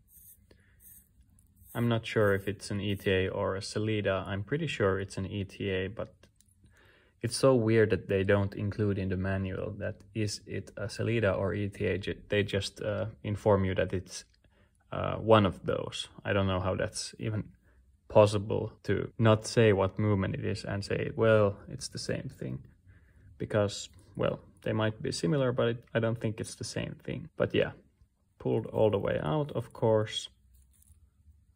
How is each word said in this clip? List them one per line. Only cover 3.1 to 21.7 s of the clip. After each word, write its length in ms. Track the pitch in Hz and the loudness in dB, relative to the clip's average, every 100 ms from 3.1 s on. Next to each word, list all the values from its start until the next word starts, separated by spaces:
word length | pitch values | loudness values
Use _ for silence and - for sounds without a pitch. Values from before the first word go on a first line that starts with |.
A 160 | 92 92 | 2 0
or 280 | 101 98 95 | -2 -2 -4
a 40 | |
Sellita. 640 | - 107 107 107 98 95 95 | -6 -4 -2 0 0 -2 -2
I'm 180 | 98 | -6
pretty 240 | - 151 156 | -4 -4 -4
sure 320 | - 98 95 | 0 2 2
it's 180 | 95 - | -4 -6
an 80 | 95 | -6
E 180 | 104 | -6
T 260 | 92 - 101 | -6 -6 -4
A, 180 | 92 95 | -2 -4
but 260 | - - _ - _ _ _ - _ - _ _ _ | -8 -12 _ -20 _ _ _ -20 _ -20 _ _ _
it's 140 | 120 - | -6 2
so 200 | 135 127 | 4 4
weird 340 | 110 113 107 | 4 4 4
that 180 | 90 - | 2 0
they 160 | 98 | 0
don't 300 | 95 101 98 | 4 2 2
include 440 | 104 101 104 104 98 | -2 -6 -2 0 0
in 120 | 95 | -2
the 80 | 92 | -2
manual 540 | 95 95 95 90 92 101 | -2 -2 -4 -6 -8 -6
that 160 | 98 - - | -8 -10 -10
is 280 | 117 107 - - | -4 -4 -6 -10
it 260 | 101 - - | -10 -10 -10
a 80 | 104 | -10
Sellita 520 | - 110 117 101 - | -4 -2 2 2 2
or 160 | 95 | -2
E 160 | 98 101 | -2 -4
T 180 | - 98 | -2 -2
A. 100 | 92 | -2
Ju-, 240 | 98 82 - | -4 -8 -2
they 140 | 104 | 0
just, 380 | 101 98 - - | 0 -2 -4 -6
uh, 260 | 107 101 107 - | -4 -4 -6 -6
inform 420 | 110 101 110 98 92 | -6 0 4 4 4
you 100 | 92 | 0
that 180 | 92 | 0
it's, 320 | 92 - - - _ _ _ _ _ _ | -2 -6 -16 -18 _ _ _ _ _ _
uh, 240 | 92 95 92 | -6 -4 -2
one 300 | 107 110 95 | 6 6 6
of 200 | - - | 0 -4
those. 420 | - - - - - | -4 -4 -10 -12 -10
I 80 | - | -2
don't 140 | 101 98 | 0 2
know 140 | 92 | 0
how 140 | 95 92 | 0 -2
that's 400 | - - - - | -2 -6 -10 -8
even 240 | 113 104 - - _ _ _ _ _ | -4 -4 -6 -14 _ _ _ _ _
possible 640 | 110 104 107 104 98 107 - | 8 8 4 -2 -4 -4 -8
to 280 | - 95 82 - | -4 -2 -4 2
not 300 | 113 110 - | 4 4 2
say 260 | 123 110 | 4 6
what 240 | 95 95 - | 6 2 0
movement 360 | 107 98 98 - | 0 2 0 -2
it 100 | 104 | -4
is 180 | 101 | -6
and 220 | - 101 - | -6 -8 -4
say, 260 | - - - | -4 -4 2
"Well, 420 | 113 110 101 101 | 6 6 4 0
it's 220 | - | -12